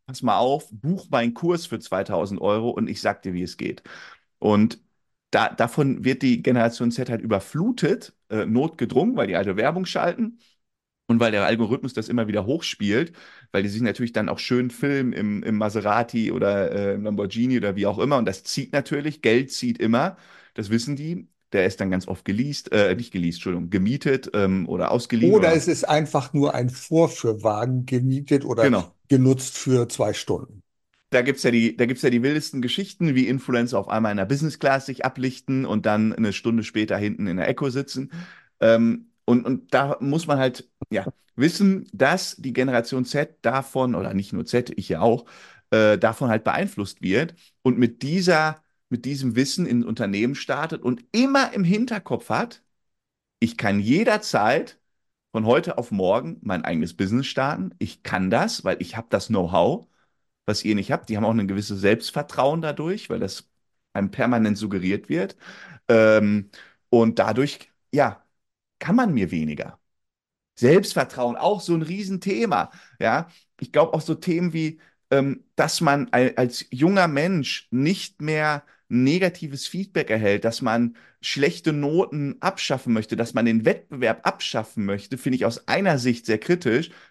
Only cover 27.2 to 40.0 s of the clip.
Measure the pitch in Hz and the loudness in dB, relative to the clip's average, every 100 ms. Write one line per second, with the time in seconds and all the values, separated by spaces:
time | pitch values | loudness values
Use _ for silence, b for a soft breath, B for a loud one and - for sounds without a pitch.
27.2 | 117 107 107 104 123 127 127 123 131 135 | -2 0 0 0 0 -2 0 0 2 0
28.2 | 143 143 - 113 139 110 87 _ - 135 | 2 0 2 4 4 4 0 _ 2 4
29.2 | 131 131 - - - 127 117 - 107 104 | 6 4 0 -6 2 2 2 0 -2 -2
30.2 | - 92 - 98 _ _ _ _ _ 127 | -4 -4 -6 -18 _ _ _ _ _ 2
31.2 | 123 135 135 117 113 - 120 131 143 120 | 2 2 2 4 4 2 0 0 2 2
32.2 | 131 151 143 139 123 - 196 - 170 131 | 2 0 -4 -6 -4 -4 -6 -2 0 2
33.2 | 117 135 - 123 120 117 95 110 110 101 | 2 0 0 0 0 -2 -2 0 0 0
34.2 | 98 139 156 - 139 135 135 127 131 - | -2 -2 -2 -2 0 0 -2 -4 -4 -2
35.2 | 127 127 - 135 131 107 110 107 110 - | -6 -6 -4 -2 0 0 0 2 2 2
36.2 | 107 98 117 117 101 107 107 98 104 - | -2 -2 -2 -2 -2 -2 -2 -2 -2 -4
37.2 | 101 90 - 135 139 127 135 127 135 165 | -4 -2 -2 -2 -4 -4 -6 -8 -10 -12
38.2 | 175 B B - 113 113 117 113 - _ | -16 B B 0 4 6 4 0 -8 _
39.2 | - 123 120 131 - 127 139 147 | 0 0 2 -4 -2 -2 0 -2